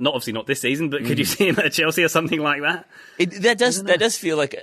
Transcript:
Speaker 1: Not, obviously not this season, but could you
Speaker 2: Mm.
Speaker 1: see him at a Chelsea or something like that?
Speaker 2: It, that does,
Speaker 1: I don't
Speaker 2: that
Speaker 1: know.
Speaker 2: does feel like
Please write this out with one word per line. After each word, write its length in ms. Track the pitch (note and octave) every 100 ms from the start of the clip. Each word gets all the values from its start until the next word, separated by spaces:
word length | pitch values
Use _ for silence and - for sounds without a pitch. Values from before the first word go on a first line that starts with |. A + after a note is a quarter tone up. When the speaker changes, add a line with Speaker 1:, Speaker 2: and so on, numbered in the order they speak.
Speaker 1:
Not, 140 | C3
obviously 180 | C3 A#2+
not 160 | A2 G#2+
this 120 | C#3
season, 300 | B2 C#3 D#3+
but 140 | C#3+
could 160 | A#2+ -
you 40 |
Speaker 2:
Mm. 120 | E3 -
Speaker 1:
see 100 | G3
him 80 | D#3
at 60 | D#3
a 40 |
Chelsea 320 | - D#3 D#3
or 60 | E3
something 320 | E3 E3 D#3+
like 220 | D3+ C#3+
that? 260 | D3 E3+ - - - -
Speaker 2:
It, 140 | F3 G3+
that 160 | A3 G#3+
does, 180 | B3 F#3+
Speaker 1:
I 20 |
don't 40 | G3
Speaker 2:
that 140 | F3+
Speaker 1:
know. 60 | A3
Speaker 2:
does 100 | -
feel 200 | E3+ D#3
like 240 | C#3 -